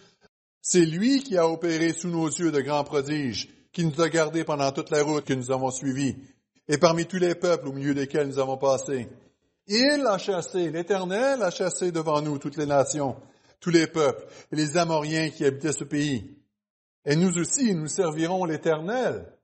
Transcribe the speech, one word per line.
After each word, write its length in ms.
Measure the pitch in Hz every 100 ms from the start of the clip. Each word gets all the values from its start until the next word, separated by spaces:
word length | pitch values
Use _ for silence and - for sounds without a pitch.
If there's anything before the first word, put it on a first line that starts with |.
| _ _ _ _ _ _
C'est 240 | - 180 165
lui 380 | 165 226 269
qui 120 | - 185
a 120 | 165
opéré 440 | 165 175 160 165
sous 160 | 160 180
nos 200 | 170 160
yeux 240 | 139 170
de 80 | 147
grands 240 | 131 147
prodiges, 680 | 143 147 139 151 135 98 - - _
qui 120 | -
nous 160 | 165 139
a 80 | 165
gardés 360 | 165 156 160
pendant 260 | 160 147 139
toute 200 | 139 156
la 120 | 151
route 220 | 147 151
que 100 | 143
nous 160 | 131 123
avons 200 | 131 131
suivie, 460 | 127 139 131 139 101 - _ _ _ -
et 100 | 147
parmi 280 | 165 165 170
tous 120 | 185
les 160 | 175
peuples 340 | 170 180 165 139
au 40 |
milieu 200 | 139 139
desquels 340 | 143 135 156 139
nous 100 | 135
avons 180 | 135 131
passé. 520 | 135 131 - 127 110 - _ _ _ _ -
Il 400 | 208 269 294 262
a 100 | 208
chassé, 520 | - 185 - 190 165
l'Éternel 720 | 160 175 196 185 196 269 269
a 80 | 185
chassé 420 | - 185 - 185
devant 300 | 170 156 151
nous 160 | 151 143
toutes 180 | 147 139
les 100 | 147
nations, 540 | 143 131 151 139 110 - _ _ _
tous 100 | 175
les 160 | 165 156
peuples, 400 | 160 147 156 - - -
et 40 | 151
les 200 | 151 156
Amoriens 540 | 160 160 151 160 156
qui 140 | 139
habitaient 280 | 147 127 156
ce 120 | 131
pays. 520 | 139 147 147 127 92 - _ _ _ _ _ _
Et 120 | - 151
nous 220 | 185 170
aussi, 360 | 160 - 247
nous 140 | 175 151
servirons 560 | - 175 151 165 185
l'Éternel. 920 | 180 156 165 156 165 247 220 110 87 -